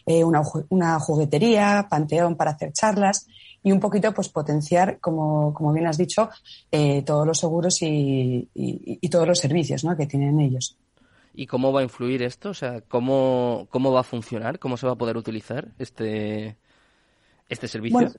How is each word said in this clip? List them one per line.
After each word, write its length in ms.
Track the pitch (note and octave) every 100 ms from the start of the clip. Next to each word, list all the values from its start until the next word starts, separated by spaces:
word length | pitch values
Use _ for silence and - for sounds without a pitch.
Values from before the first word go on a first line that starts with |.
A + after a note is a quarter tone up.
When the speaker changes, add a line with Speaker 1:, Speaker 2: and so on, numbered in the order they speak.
| -
Speaker 1:
eh, 180 | E3
una 180 | E3 D#3
ju-, 240 | D3+ D#3 D3+
una 280 | F#3 E3 D#3+
juguetería, 880 | D3+ D3+ D3 D3+ A3+ G#3+ G3+ G3+ G3+
panteón 460 | - D3 D#3 F3
para 180 | E3 D#3
hacer 200 | D3+ D#3+
charlas 560 | - A3 G3+ G3 G#3 - - - -
y 80 | G3
un 80 | G3
poquito, 340 | G#3 G#3 G#3+
pues, 160 | G3+ F#3+
potenciar, 680 | E3 D3 D3+ D3+ F3 F#3+ -
como, 560 | - D#3+ D#3 D3+ D3+
como 180 | D3+ D3+
bien 140 | D#3 E3
has 120 | D#3
dicho, 320 | F3+ - G#3+ - - - _
eh, 300 | D#3 D3 C#3
todos 220 | C3+ D3
los 140 | D3+ D#3+
seguros 420 | E3+ E3+ E3+ F#3
y, 680 | D#3+ D3+ C#3 C3+ B2+ B2 -
y, 440 | - B2+ - - -
y 80 | D#3+
todos 200 | E3+ E3
los 100 | F3
servicios, 460 | C#3 E3+ C#3 C3+
¿no? 120 | D#3 E3
que 100 | D3
tienen 340 | C#3 C#3+ D3+
ellos. 360 | C#3+ B2+ - - _ _ _ _ _
Speaker 2:
¿Y 140 | - B2
cómo 260 | B2+ C3+
va 80 | C#3
a 40 |
influir 380 | B2+ - B2 C3
esto? 280 | B2 - G#3
O 40 |
sea, 260 | F#3+ B2+ A#2+
¿cómo, 880 | - B2 B2+ C3+ C3 B2+ B2 A2 G2
cómo 220 | B2+ C3+
va 80 | B2+
a 20 |
funcionar? 560 | B2 A#2+ - A2+ A2+ E3
¿Cómo 180 | C3+ B2
se 100 | B2+
va 80 |
a 20 | A#2+
poder 200 | A#2 A2+
utilizar 520 | A2+ A2 - A#2+ - -
este, 800 | B2+ - A2 G#2+ G#2+ G#2+ G#2+ G#2+ _ _ _ _ _ _ _ _ _
este 200 | A#2+ A#2
servicio? 300 | A2+ A2+ B3
Speaker 1:
Bueno, 120 | -